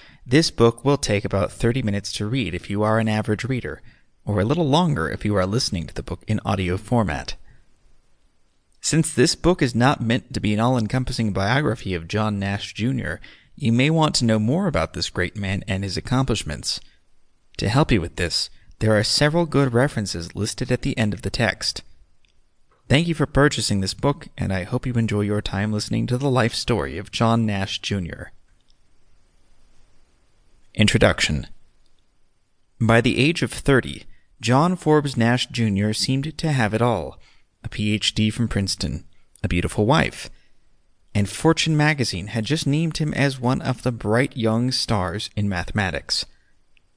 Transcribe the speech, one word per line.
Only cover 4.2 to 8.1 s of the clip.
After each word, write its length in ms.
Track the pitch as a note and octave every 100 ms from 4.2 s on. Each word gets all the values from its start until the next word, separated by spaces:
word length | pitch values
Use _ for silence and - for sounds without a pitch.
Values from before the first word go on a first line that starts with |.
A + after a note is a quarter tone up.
or 160 | - G#2
a 60 | G#2
little 240 | E3 D#3
longer 400 | D3 F3+ C#3+ D#2+
if 160 | - G#2
you 100 | G2+
are 100 | F#2
listening 400 | A2 - F#2 D#2
to 60 |
the 100 | -
book 200 | - E2+ -
in 140 | G#2+ -
audio 320 | G2+ F2+ F2+
format. 580 | - A#2+ G2 C#2+ B1+ - - - _ _ _ - _